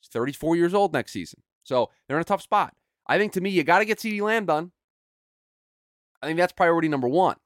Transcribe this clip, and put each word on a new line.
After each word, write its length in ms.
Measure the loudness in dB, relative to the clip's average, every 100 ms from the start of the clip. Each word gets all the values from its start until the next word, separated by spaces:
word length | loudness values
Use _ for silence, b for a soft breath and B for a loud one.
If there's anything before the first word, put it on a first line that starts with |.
He's 80 | -10
thirty-four 480 | -6 -4 -4 -2 2
years 160 | 2
old 220 | 2 0
next 180 | 0 -6
season. 300 | -10 -12 -16 _ _
So 260 | -4 -2 -2 _ _
they're 80 | -4
in 60 |
a 20 |
tough 160 | -2 -4
spot. 340 | 0 0 0 _ _ _ -2
I 120 | 0
think, 140 | 0
to 80 | -2
me, 80 | -2
you 120 | 0
gotta 220 | 4 2
get 140 | 2 -2
CeeDee 240 | -4 -4
Lamb 240 | -2 -2 0
done. 260 | -2 -2 _ _ _ _ _ _ _ _ _ _ _ _ _ _ _
I 40 | -6
think 120 | 0
that's 140 | 0
priority 340 | 2 2 2 0
number 200 | 0 0
one. 280 | 2 0 -2